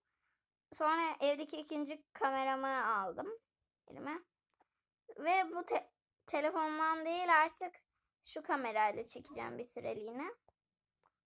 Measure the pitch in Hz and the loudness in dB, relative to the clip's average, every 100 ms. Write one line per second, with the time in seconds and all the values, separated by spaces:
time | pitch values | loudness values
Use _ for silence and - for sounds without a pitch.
0 | _ _ _ _ _ _ - - 220 330 | _ _ _ _ _ _ -14 0 2 2
1 | 330 - 277 285 302 311 302 302 285 302 | 0 2 2 2 -2 -6 -4 -4 -4 -6
2 | _ - 269 269 269 262 269 269 220 214 | _ -2 0 2 0 0 0 0 2 0
3 | 190 - 349 453 _ _ _ _ - - | 0 -4 -6 -8 _ _ _ _ -18 -10
4 | 269 330 - _ _ _ _ _ _ _ | -8 -8 -12 _ _ _ _ _ _ _
5 | - - 302 381 349 339 349 - - _ | -20 -4 2 4 4 -2 0 -2 -2 _
6 | _ _ - 302 302 339 311 311 320 320 | _ _ -4 0 2 2 0 2 2 2
7 | 320 349 359 320 320 - 359 - _ _ | 0 0 6 6 6 2 -8 -10 _ _
8 | _ _ - 320 294 277 240 214 214 208 | _ _ -12 -8 -2 0 2 4 4 2
9 | 233 247 - 269 233 240 247 - - 220 | -6 -8 -10 -8 -8 -8 -8 -6 -6 -6
10 | 220 240 349 480 _ _ _ _ _ _ | -6 -8 -8 -10 _ _ _ _ _ _
11 | _ _ | _ _